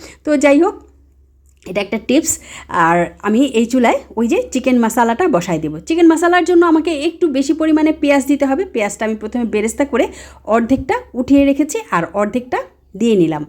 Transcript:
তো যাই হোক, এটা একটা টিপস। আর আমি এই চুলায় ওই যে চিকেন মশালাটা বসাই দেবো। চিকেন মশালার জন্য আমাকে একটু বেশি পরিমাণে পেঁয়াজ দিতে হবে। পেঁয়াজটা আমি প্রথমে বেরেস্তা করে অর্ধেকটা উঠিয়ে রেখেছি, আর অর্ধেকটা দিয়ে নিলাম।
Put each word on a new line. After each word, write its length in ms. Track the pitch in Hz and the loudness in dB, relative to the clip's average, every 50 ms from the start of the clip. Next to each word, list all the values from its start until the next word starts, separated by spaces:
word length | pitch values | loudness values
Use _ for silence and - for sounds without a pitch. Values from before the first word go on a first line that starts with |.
| - - - _ _ | -12 -20 -20 _ _
তো 140 | 302 302 | -2 0
যাই 220 | 269 285 285 285 302 | 2 2 4 4 4
হোক, 320 | 349 427 - - - - _ _ _ _ _ _ _ _ _ _ _ _ _ _ _ | 2 0 -2 -6 -16 -20 _ _ _ _ _ _ _ _ _ _ _ _ _ _ _
এটা 140 | 185 180 202 | -10 -8 -8
একটা 180 | 196 202 226 214 - | -6 -6 -8 -6 -2
টিপস। 320 | - 254 302 - - - - - - - - - | 0 0 0 0 -2 -6 -8 -12 -18 -20 -20 -14
আর 380 | - - 180 165 165 170 175 170 165 - - | -6 -2 0 2 2 2 2 0 -2 -6 -6
আমি 240 | - 208 214 240 285 | -4 -2 0 0 0
এই 200 | - - 226 233 | 0 0 -2 -2
চুলায় 340 | 233 254 254 233 240 508 554 - - - | 0 0 2 2 2 0 0 -4 -8 -4
ওই 120 | 220 240 | -4 -2
যে 160 | 220 320 480 508 - | 0 0 -2 -2 -4
চিকেন 280 | - 254 - 262 254 240 | -6 -4 0 0 2 2
মশালাটা 480 | 226 220 - 254 233 233 233 233 370 | 2 2 2 0 0 0 0 0 0
বসাই 320 | 339 233 170 175 185 165 156 | 0 0 0 -2 -2 -4 -4
দেবো। 200 | 156 151 151 165 | -4 -6 -8 -8
চিকেন 280 | - - 320 339 339 | -6 -4 2 4 4
মশালার 360 | 320 320 320 349 339 359 359 339 | 4 4 4 2 2 2 2 2
জন্য 220 | 349 359 339 349 | 4 4 4 6
আমাকে 380 | 339 320 320 320 349 320 269 302 | 6 4 2 2 0 -4 -2 -4
একটু 240 | 339 339 - 359 | -4 -2 -2 -2
বেশি 260 | 311 254 277 269 320 320 | 0 0 0 0 0 0
পরিমাণে 380 | 320 311 320 302 311 302 311 | 0 0 2 2 4 2 2
পেঁয়াজ 340 | 311 - 294 285 277 277 262 | 0 0 2 2 2 2 2
দিতে 200 | 277 285 277 277 | 0 0 0 0
হবে। 200 | 262 269 320 392 | 0 0 -2 -4
পেঁয়াজটা 400 | 370 - 226 202 202 202 - 226 | -4 -4 -4 -4 -4 -4 -4 -4
আমি 100 | 220 220 | -4 -4
প্রথমে 280 | 214 214 220 - 247 233 | -6 -8 -8 -6 -6 -4
বেরেস্তা 420 | 202 214 208 214 233 - - 285 | -2 -2 -2 -2 -2 -2 -4 -4
করে 220 | - 233 233 359 381 - - - - - - - | -2 0 -2 -2 -2 -6 -12 -20 -20 -20 -16 -4
অর্ধেকটা 500 | - 220 233 233 226 269 - 269 - 427 494 - - - | 0 0 0 2 0 -2 -2 -2 -4 -6 -6 -6 -8 -8
উঠিয়ে 320 | 240 247 - 277 277 277 | -8 0 2 2 4 4
রেখেছি, 320 | 277 277 285 294 302 - 453 427 - | 4 2 0 -2 -4 -4 -8 -6 -4
আর 120 | 196 170 165 - - | -4 -4 -4 -4 -4
অর্ধেকটা 440 | 202 208 208 226 247 254 - - 480 539 - _ _ _ _ - | -4 -4 -2 -4 -6 -6 -6 -6 -6 -6 -10 _ _ _ _ -6
দিয়ে 180 | 190 233 233 214 | -2 0 2 2
নিলাম। 300 | 185 165 156 156 147 147 | 2 2 0 -2 -4 -8